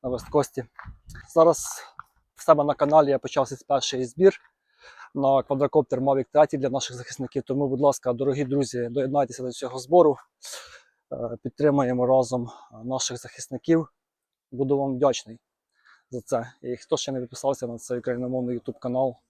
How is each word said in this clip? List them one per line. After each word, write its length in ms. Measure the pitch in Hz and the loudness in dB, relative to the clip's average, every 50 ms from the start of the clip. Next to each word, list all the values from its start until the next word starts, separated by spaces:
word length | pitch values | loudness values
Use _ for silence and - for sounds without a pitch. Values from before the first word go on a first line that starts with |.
| - | -6
на 60 | 127 | -6
Весткості. 560 | 127 117 - - - 151 135 - _ - 123 - _ - - - - _ _ - - - - - - | -6 -6 -8 -2 0 0 0 0 _ -10 -10 -10 _ -20 -18 -18 -18 _ _ -20 -20 -20 -20 -2 4
Зараз 480 | 165 160 170 156 - - - - - - - _ _ - _ _ _ _ _ _ | 4 6 6 4 2 -4 -12 -12 -14 -16 -20 _ _ -20 _ _ _ _ _ _
в 80 | - - | -8 4
себе 220 | - 160 147 143 | 4 4 4 4
на 100 | 147 143 | 0 0
каналі 360 | - 147 143 151 160 151 139 | 0 0 4 6 6 6 6
я 80 | 139 127 | 2 -2
почав 300 | - 127 - 147 135 - | -2 -2 -2 -2 -2 -2
свій 160 | 135 131 - _ | -4 -14 -4 _
перший 360 | 143 135 120 - - 127 127 | 0 0 0 -2 -4 -4 -6
збір 360 | 117 - 156 185 196 190 - _ _ _ _ _ _ _ _ _ - - - - - _ | -6 -2 4 4 4 4 4 _ _ _ _ _ _ _ _ _ -20 -20 -20 -20 -12 _
на 280 | 139 139 135 139 135 127 | 0 2 4 4 2 2
квадрокоптер 580 | _ 139 135 143 143 - 156 139 _ - 127 | _ -2 0 0 2 2 2 2 _ -2 -2
Mavic 260 | 131 139 135 135 123 _ _ | 0 2 2 0 0 _ _
третій 260 | 147 151 147 - 139 | 4 4 4 4 -4
для 120 | 131 131 | -4 -2
наших 260 | 123 135 - - 127 | -2 -4 -6 -6 -10
захисників. 460 | 123 123 - - - 135 120 - 139 123 | -14 -14 -14 -10 -10 -10 -6 -6 -8 -6
Тому, 260 | - 131 139 143 135 | -4 -2 -2 -2 -2
будь 120 | 131 127 | 0 2
ласка, 320 | 143 143 131 - _ 127 123 | 2 2 2 2 _ -4 -4
дорогі 320 | 120 135 139 131 139 147 | -2 -2 -2 -2 -2 -2
друзі, 440 | 127 135 143 135 117 - 123 120 117 | -2 -2 -2 -2 -2 -4 -6 -6 -4
доєднайтеся 520 | 120 139 131 135 135 143 139 123 - - 127 | -4 -4 -4 0 0 0 0 -2 -4 -10 -10
до 80 | 127 | -10
цього 280 | 120 - - 123 123 131 | -8 -8 -10 -10 -10 -10
збору. 380 | 123 131 160 180 165 151 135 - - _ _ _ - - - - - - - - _ _ _ _ _ _ - | -4 4 6 8 8 8 4 2 -6 _ _ _ -18 -16 -16 -16 -18 -20 -20 -20 _ _ _ _ _ _ -10
Е, 240 | 127 120 113 117 110 _ | -8 -8 -8 -8 -8 _
підтримаємо 640 | 127 _ _ 143 151 139 143 135 123 127 123 123 | -12 _ _ 2 2 4 4 2 2 2 0 2
разом 440 | 123 131 131 127 117 123 123 120 117 - - - _ - 107 113 | 4 4 4 4 2 -2 -4 -4 -6 -12 -18 -20 _ -20 -14 -10
наших 340 | 123 131 127 - - 123 120 | -8 -6 -6 -6 -6 -8 -10
захисників. 680 | - 120 - - - - 131 123 _ - 165 165 160 - _ _ _ _ _ _ _ _ _ _ _ _ - | -14 -16 -16 -16 -14 -12 -12 -10 _ 2 2 2 2 -2 _ _ _ _ _ _ _ _ _ _ _ _ -6
Буду 260 | 123 135 135 143 139 | -4 0 0 0 0
вам 180 | 139 139 131 | 0 -2 -2
вдячний 440 | 127 139 143 156 - - 107 113 - _ _ _ _ _ _ _ _ _ _ - _ _ _ | 2 2 2 2 0 -6 -14 -20 -20 _ _ _ _ _ _ _ _ _ _ -20 _ _ _
за 100 | - 123 | -12 -12
це. 320 | - - - 120 117 123 - _ - | -6 -4 -4 -4 -4 -6 -14 _ -10
І 140 | 123 123 | -10 -10
хто 200 | - - _ 160 | -10 -6 _ -6
ще 160 | 139 - - 135 | -4 -4 -6 -6
не 80 | 127 | -8
підписався 460 | 123 120 - - - 135 139 - - | -8 -10 -14 -6 -4 -4 -4 -4 -6
на 120 | 117 117 117 | -10 -10 -12
цей 200 | - - 123 123 | -8 -8 -8 -6
україномовний 600 | - - 123 120 127 123 127 127 127 123 123 120 | -4 -6 -6 -4 -4 -6 -4 -4 -4 -4 -6 -6
YouTube 200 | _ - 113 - | _ -10 -12 -8
канал 380 | - 127 123 127 135 131 120 _ _ | -8 -6 -2 -2 -2 -2 -4 _ _